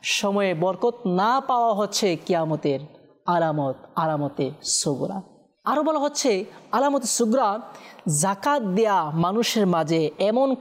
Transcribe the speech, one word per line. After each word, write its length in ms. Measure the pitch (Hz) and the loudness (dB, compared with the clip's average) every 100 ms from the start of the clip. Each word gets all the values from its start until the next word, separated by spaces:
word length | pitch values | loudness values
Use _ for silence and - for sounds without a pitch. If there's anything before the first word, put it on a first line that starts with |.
সময়ে 500 | - - 208 202 196 | -4 -2 0 0 0
বরকত 540 | 165 180 180 240 233 196 | 0 0 0 -2 -2 -2
না 340 | 180 208 262 | 0 2 0
পাওয়া 320 | 269 247 233 | 2 2 2
হচ্ছে 420 | 208 208 - 202 160 | 2 -2 0 0 0
কিয়ামতের 640 | - 175 160 151 147 135 151 - - _ - | 0 0 0 0 0 -2 -6 -20 -20 _ -2
আলামত, 500 | 175 160 151 139 131 - - | 2 2 0 -2 -4 -8 -4
আলামতে 560 | 160 151 143 - 131 147 | -2 0 -4 -2 -6 -4
সুগরা। 580 | - - 160 139 147 196 - - _ _ | -4 -2 -2 -2 -4 -8 -12 -20 _ _
আরও 200 | - 277 | -4 0
বলা 160 | 311 311 | 0 0
হচ্ছে 460 | 285 285 277 196 214 - - | -2 0 0 0 -2 -14 -4
আলামত 320 | 220 277 277 | 0 2 0
সুগরা, 560 | 254 - 233 254 220 208 - - - - - 147 | -2 0 2 2 2 -2 -8 -18 -20 -10 -4 0
জাকাত 420 | 185 202 285 294 | 0 0 0 0
দেয়া 480 | 208 185 220 190 156 | 0 0 2 2 0
মানুষের 560 | 156 170 208 240 226 196 | 0 0 0 0 2 2
মাঝে 440 | 175 156 165 151 - | 2 2 2 0 0
এমন 360 | 196 226 269 254 | 0 2 2 0